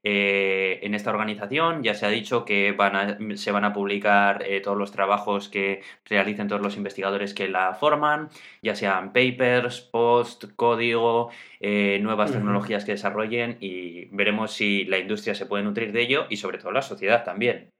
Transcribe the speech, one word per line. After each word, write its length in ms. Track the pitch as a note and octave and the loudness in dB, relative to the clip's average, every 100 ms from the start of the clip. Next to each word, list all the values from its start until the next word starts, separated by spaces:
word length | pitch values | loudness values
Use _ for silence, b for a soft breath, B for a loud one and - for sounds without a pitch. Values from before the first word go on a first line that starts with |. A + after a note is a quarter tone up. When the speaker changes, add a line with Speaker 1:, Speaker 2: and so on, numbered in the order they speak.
| G#2 | -2
Speaker 1:
eh, 720 | G2+ G2+ G2 G2 F#2+ F#2+ F#2+ | 2 2 2 2 2 0 -2
en 100 | G#2 | -4
esta 160 | G#2 G#2+ | -4 -2
organización 720 | G#2+ G#2+ G#2 G#2 C#3 E3 E3 | -2 -2 -4 -4 0 0 0
ya 140 | A2+ G#2 | -2 0
se 100 | G#2 | 0
ha 40 | |
dicho 360 | A2+ G#2 A#2+ - | -2 0 -2 0
que 260 | G2+ G2+ | 2 2
van 220 | G2 G2+ G2 | 2 2 2
a, 220 | G2+ G2+ G#2+ G#2 | -2 -4 -6 -6
se 160 | - | -2
van 140 | G2+ G#2 | 0 0
a 80 | |
publicar, 680 | G2+ G2+ G2+ G#2 G2+ G2+ G2 - | 0 -2 0 4 6 6 2 0
eh, 140 | G2 | -2
todos 160 | G2 G2+ | 0 -2
los 140 | G2+ | -2
trabajos 580 | - G2 G2+ G#2 G2+ G2+ | 0 0 2 0 -2 -2
que 320 | G#2 G2 F#2+ B B - | -2 -2 -2 B B -2
realicen 420 | G#2 G2 G#2 G2+ | 0 0 -2 -2
todos 140 | G#2 | -2
los 160 | G2+ G#2 | -2 -4
investigadores 560 | G2+ - G2 G2+ G2+ | -8 -4 -2 -2 -4
que 140 | - F#2+ | -4 -2
la 260 | F#2 F#2 | 0 0
forman, 560 | F3+ D3 D3 D3+ D3+ D3+ b b b | 2 2 4 2 0 -4 b b b
ya 140 | G#2+ G#2 | -4 -2
sean 360 | G2+ F#2+ F#2+ | 0 0 0
papers, 680 | A#2+ B2+ B2 B2+ B2 A#2+ A#2+ | 2 2 2 2 2 0 -6
post, 640 | - A#2 A#2 A#2+ A#2 - G#2 - | -6 2 4 4 2 -6 -14 0
código, 760 | A#2 A#2 A#2 A#2 A#2 A#2 A#2 B B B | 2 2 2 2 2 2 0 B B B
eh, 380 | G#2 G#2 G2+ G2+ | -2 2 2 2
nuevas 260 | G#2+ G#2+ G#2+ | 0 0 0
Speaker 2:
Ujú. 100 | B2 | 0
Speaker 1:
tecnologías 460 | G#2 G2+ G2+ G#2 G2+ | 2 0 0 -4 -2
que 60 | |
desarrollen 680 | G2+ G2+ G2+ G#2+ A#2+ A#2+ A2+ | -4 -2 -2 -2 -2 -4 -6
y 460 | G2 F2+ F2 E2+ - | -10 -8 -10 -12 -10
veremos 400 | G2 G2+ G#2+ G#2+ | 0 2 2 -2
si 320 | - G#2 G2+ F2+ | -2 0 2 2
la 140 | F#2+ | -2
industria 340 | F#2+ G#2+ A2 | 0 -4 -2
se 140 | G2+ - | -4 -2
puede 160 | G2+ | -2
nutrir 280 | G#2 G#2 A2 | -2 -2 -2
de 80 | A2+ | 0
ello 240 | A#2+ C#3 - | 2 0 0
y 80 | G#2 | -6
sobre 220 | G2 F2 | -6 -6
todo 120 | F2+ | -4
la 120 | A2+ | -2
sociedad 400 | C3+ G2+ F#2+ A2 | -4 -4 2 2
también. 460 | F2+ F#2 A#2+ - - _ | 2 -2 0 -2 -6 _